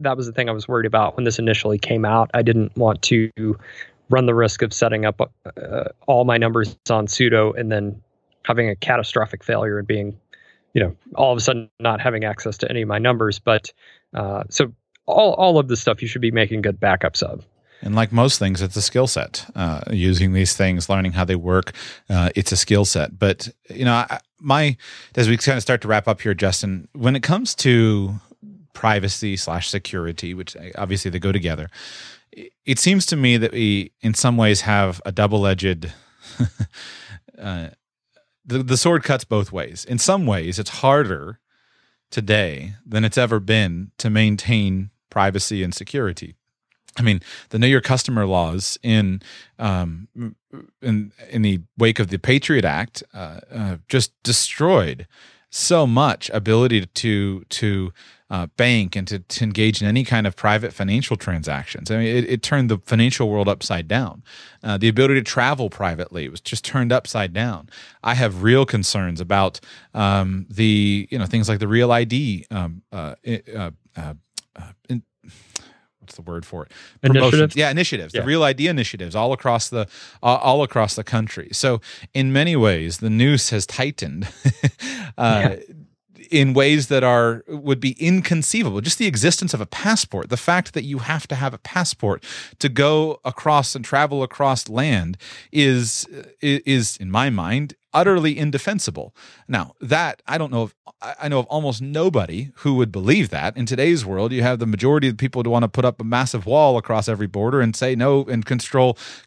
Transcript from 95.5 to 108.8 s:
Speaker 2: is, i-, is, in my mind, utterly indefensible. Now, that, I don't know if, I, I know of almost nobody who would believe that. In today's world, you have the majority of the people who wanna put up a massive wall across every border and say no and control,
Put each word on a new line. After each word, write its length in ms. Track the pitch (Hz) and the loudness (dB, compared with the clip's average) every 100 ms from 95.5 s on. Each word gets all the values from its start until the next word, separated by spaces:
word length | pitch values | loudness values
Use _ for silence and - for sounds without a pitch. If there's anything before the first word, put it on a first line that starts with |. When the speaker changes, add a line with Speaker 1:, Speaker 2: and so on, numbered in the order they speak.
Speaker 2:
is, 560 | 151 139 127 113 - - 139 - - | 2 4 4 0 -4 -8 -14 -20 -6
i-, 200 | 147 139 | -2 0
is, 320 | 139 135 110 - | 0 0 0 -6
in 140 | 95 | -2
my 180 | 104 135 | 0 0
mind, 460 | 104 85 131 147 - _ | -2 -2 -2 -4 -10 _
utterly 440 | 151 190 185 156 143 | 2 4 4 2 0
indefensible. 760 | 151 139 - 208 - 78 57 _ - - - | -2 -2 -4 -4 -4 -8 -12 _ -20 -20 -6
Now, 280 | 117 - - | -4 -4 -8
that, 440 | 123 156 160 - - | -2 0 0 -6 -6
I 120 | 156 | -6
don't 120 | 147 | -2
know 120 | 120 | -4
if, 120 | 113 _ - - | -4 _ -20 -16
I, 120 | 107 139 | -14 -8
I 40 | 147 | -4
know 120 | 135 | -2
of 60 | 120 | -2
almost 340 | 151 147 113 | -4 -4 -6
nobody 680 | 139 151 185 135 82 87 135 | -6 0 0 0 -2 -6 -10
who 220 | - 143 127 | -4 0 2
would 140 | 117 | 0
believe 380 | 95 98 196 127 | 0 2 2 2
that. 260 | 73 82 | -2 -4
In 120 | 127 117 | -4 -4
today's 360 | 123 156 165 | 0 0 0
world, 300 | 101 95 117 | -2 -2 -2
you 100 | 127 | 0
have 180 | 120 123 | 0 0
the 60 | 113 | -2
majority 420 | 101 127 151 135 | 0 2 4 2
of 100 | 110 | 0
the 20 | |
people 220 | 131 127 | -4 -2
who 80 | 117 | 0
wanna 180 | 120 113 | 2 0
put 160 | - | 2
up 160 | 123 - | 0 0
a 40 | |
massive 420 | 113 120 131 113 90 | -2 0 0 -4 0
wall 320 | 143 147 120 | 4 4 2
across 280 | - 110 107 | 0 -2 -2
every 200 | 104 101 | -2 -4
border 340 | 101 113 139 | -2 0 2
and 160 | 113 110 | 2 0
say 180 | 127 | -2
no 300 | 120 135 139 | 2 2 2
and 220 | 135 117 107 | 0 -4 -2
control, 500 | 127 - 131 | -4 0 2